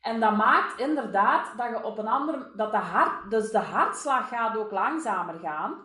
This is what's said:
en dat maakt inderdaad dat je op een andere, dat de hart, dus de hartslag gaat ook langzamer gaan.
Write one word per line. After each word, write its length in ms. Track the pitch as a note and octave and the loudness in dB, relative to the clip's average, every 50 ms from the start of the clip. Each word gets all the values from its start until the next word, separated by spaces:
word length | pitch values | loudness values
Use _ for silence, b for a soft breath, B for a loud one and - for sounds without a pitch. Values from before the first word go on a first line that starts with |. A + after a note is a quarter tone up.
en 180 | - A#3 A3+ A3+ | -6 -4 0 2
dat 160 | A3+ G#3+ G3+ | 4 4 4
maakt 440 | G#3 A3 B3+ D4 F4 - - - - | 6 6 6 6 6 4 0 -2 -4
inderdaad 760 | B3 D4 D#4 C#4 A#3 F#3 F#3 G3 G#3 B3 D4+ E4+ - - - | -2 0 0 -2 -2 0 2 4 4 6 4 2 0 -2 -6
dat 120 | A3+ A#3+ A#3+ | -6 -4 -4
je 140 | A3+ - - | -4 -4 -6
op 140 | A3 G#3 | -6 -6
een 100 | A3 G#3 | -4 -2
andere, 440 | A3 B3 C#4 D4 D#4 D4+ C4 A#3+ - - | 0 0 0 0 -2 -4 -6 -8 -10 -4
dat 160 | - G#3+ G#3 | -4 -2 0
de 60 | G#3+ | 0
hart, 520 | G3+ F3+ E3+ F3+ A#3 E4+ - - - - G3 | -2 -2 0 2 2 2 2 0 -6 -6 -2
dus 220 | A3 A3 G#3 - | 0 0 0 2
de 60 | - G3+ | 0 0
hartslag 680 | F3+ - - G#3+ - - - - - C#4+ C4 B3 - | 0 0 0 0 0 0 0 -4 -2 0 0 0 0
gaat 300 | - B3 A#3 A3+ G#3+ G3 | -2 -2 -2 -2 -2 -2
ook 140 | A3 G#3 G#3 | -2 -4 -2
langzamer 680 | G#3 F#3+ G#3 C4 D#4+ D#4 D#4+ A3+ G3 F3+ E3+ E3+ E3 E3 | -2 0 0 0 0 -2 -2 -2 -2 -2 -4 -6 -8 -8
gaan. 360 | E3+ D#3+ D3+ D#3 F3+ B3+ - - | -6 -6 -4 -4 -4 -6 -6 -10